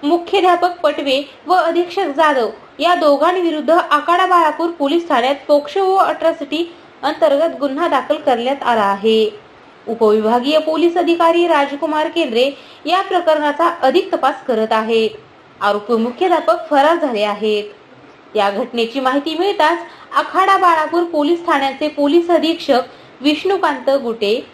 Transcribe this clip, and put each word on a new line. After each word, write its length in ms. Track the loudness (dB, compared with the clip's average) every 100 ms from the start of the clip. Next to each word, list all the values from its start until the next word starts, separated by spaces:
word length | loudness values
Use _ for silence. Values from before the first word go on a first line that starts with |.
| 2
मुख्याध्यापक 720 | 0 0 0 2 2 0 0
पटवे 500 | -2 -2 -2 -2 -4 -14 -2
व 60 |
अधीक्षक 520 | 0 2 0 -2 -2 -4 0
जाधव 320 | 2 2 -2 -6 -20 -4
या 160 | 0 2
दोघांविरुद्ध 760 | 2 4 2 2 -2 -2 2
आखाडा 540 | 2 2 0 2 0 2
बाळापूर 440 | 4 2 0 -4
पोलीस 400 | -2 -2 -2 0
ठाण्यात 260 | 0 0 -2 0
पोक्सो 380 | 0 0 -2 0
व 100 | 2
अॅट्रॉसिटी 800 | 0 0 -2 -2 -6 -6 -6 -8 -20 -8
अंतर्गत 560 | -6 0 2 2 0 -2
गुन्हा 280 | -6 -2 -2
दाखल 280 | -2 -2 -4
करण्यात 480 | 0 -2 -2 -4
आला 180 | -2 0
आहे. 480 | 0 0 0 2 0 -4 -20 -20 -20 -20 -10
उपविभागीय 720 | 0 2 2 2 0 0 0
पोलीस 380 | 0 0 0 0
अधिकारी 500 | 0 2 2 2 2
राजकुमार 600 | 0 0 -4 -4 -2 -4
केंद्रे 440 | -2 -2 0 -2 -2 -20 -14 -4
या 160 | -2
प्रकरणाचा 760 | 0 -2 0 0 0 0 -2 0
अधिक 320 | 0 2 0
तपास 220 | -2 -2 -4 -4
करत 240 | -2 0
आहेत. 380 | -2 0 0 0 -6 -20 -20 -20 -4
आरोपी 320 | -2 -2 -2
मुख्याध्यापक 760 | -2 -2 0 0 2 2 -2 0
फरार 260 | 2 4 2
झाले 280 | 0 -2
आहेत. 400 | -2 -2 -2 -2 -4 -14 -20 -20 -20 -20 -8 -2
या 160 | 0
घटनेची 480 | 0 -6 -4 -4 -2
माहिती 380 | -2 -2 -2 -2
मिळताच 420 | -2 2 0 0 -6 -18 -6 -4
आखाडा 420 | -2 0 2 4
बाळापूर 460 | 4 4 2 0
पोलीस 420 | 0 0 0 0 0
ठाण्याचे 420 | 0 0 -2 -6
पोलीस 420 | 0 2 2 4
अधीक्षक 520 | 2 2 -4 0 0 0 -12 -20 -4
विष्णुकांत 680 | -2 0 0 0 0 -2 -2
गुटे 560 | -2 -2 -4 -2 -2 -4